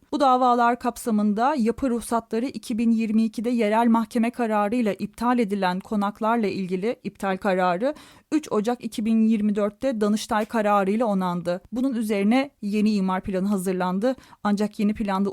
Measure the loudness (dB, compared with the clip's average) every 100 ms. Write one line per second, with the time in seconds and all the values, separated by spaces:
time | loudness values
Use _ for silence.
0 | _ 0 4 4 4 4 2 2 -4 -4
1 | -2 0 2 2 0 2 0 0 -2 -2
2 | -2 -4 -2 -4 -4 -6 -6 0 2 2
3 | 2 0 0 -2 -2 0 2 4 4 4
4 | 2 0 -2 -2 -2 0 0 0 0 -2
5 | -8 -4 0 2 0 0 -2 -2 -4 -2
6 | -2 -2 -2 0 0 -2 -4 -4 -4 -6
7 | -10 -6 -4 -2 0 0 0 0 -2 -4
8 | -14 -20 _ -4 0 -2 0 -4 -6 -4
9 | 0 2 4 2 0 0 -2 -2 -4 0
10 | 0 0 -2 -2 -2 0 2 2 2 0
11 | 0 0 -2 -2 -4 -6 -6 -4 -2 -2
12 | -2 0 2 2 0 -6 -4 0 2 2
13 | 0 -2 -4 -4 -2 -2 -2 -2 -2 -2
14 | -2 -2 -10 -6 -2 0 -2 -2 -2 -2
15 | -2 -2 -2